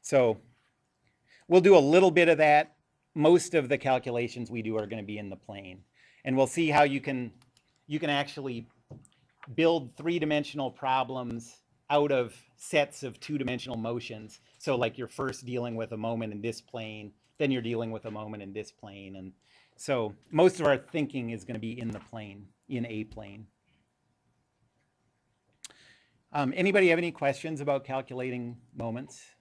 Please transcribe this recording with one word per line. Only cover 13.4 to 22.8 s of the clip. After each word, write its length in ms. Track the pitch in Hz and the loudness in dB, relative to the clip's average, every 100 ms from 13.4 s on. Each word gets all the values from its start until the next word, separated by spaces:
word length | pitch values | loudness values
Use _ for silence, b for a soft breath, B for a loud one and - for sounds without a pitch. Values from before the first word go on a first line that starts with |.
| 127 123 131 113 | -4 -6 -8 -8
motions. 600 | 113 120 117 110 107 - b b | -6 -8 -10 -16 -18 -20 b b
So, 180 | - 127 | -4 -2
like, 220 | 120 123 | -2 -4
you're 100 | 117 | -12
first 380 | - 131 123 120 | -8 -8 -8 -8
dealing 280 | 123 120 | -6 -6
with 180 | 113 110 | -6 -8
a 40 | 113 | -6
moment 380 | 113 117 110 | -6 -4 -6
in 80 | 104 | -6
this 180 | 113 113 | -8 -8
plane, 520 | _ 123 110 107 104 _ _ _ | _ -14 -12 -14 -18 _ _ _
then 120 | 147 | -2
you're 120 | 131 | -2
dealing 280 | 117 117 113 | -2 -4 -4
with 140 | 110 | -8
a 60 | 113 | -10
moment 320 | 107 107 104 | -12 -12 -12
in 100 | 98 | -12
this 180 | 101 107 | -12 -12
plane. 460 | _ 107 98 98 95 | _ -20 -18 -18 -16
And 160 | 95 95 b b b _ | -18 -18 b b b _
so 380 | - 135 110 101 _ | -4 -2 -2 -8 _
most 300 | 156 180 185 | 4 4 4
of 60 | 147 | 0
our 100 | 135 | 0
thinking 540 | - 165 143 135 117 | -2 -4 -4 -4 -8
is 120 | 113 | -10
gonna 160 | 95 117 | -10 -10
be 220 | 113 120 | -8 -8
in 100 | 113 | -8
the 100 | 107 | -10
plane, 440 | - 113 107 101 104 _ _ | -12 -16 -16 -18 -20 _ _
in 160 | 131 | -6